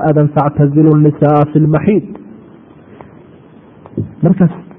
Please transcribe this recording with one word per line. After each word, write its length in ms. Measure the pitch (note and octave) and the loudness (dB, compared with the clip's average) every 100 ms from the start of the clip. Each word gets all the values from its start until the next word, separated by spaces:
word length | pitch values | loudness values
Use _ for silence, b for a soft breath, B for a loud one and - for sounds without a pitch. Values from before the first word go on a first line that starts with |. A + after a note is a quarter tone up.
adan 240 | D#3 D3+ D3 | 0 0 0
factazilu 600 | D3 D3 D3 C#3+ D3 D#3 | 0 -2 0 0 2 2
n-nisaa 500 | D3+ D3+ D3 C#3+ D3 C#3+ | 4 2 0 0 2 0
fi 120 | D3+ | 0
l-maxiid." 460 | D3+ D3+ F3+ G#3 - - - - - - - - - B B B - - - - - - - - - - | 0 0 0 -2 -4 -12 -20 -20 -20 -20 -20 -20 -20 B B B -20 -20 -20 -20 -20 -20 -18 -12 -12 -2
Markaas, 340 | E3 - F3 - - | 0 2 0 -2 -18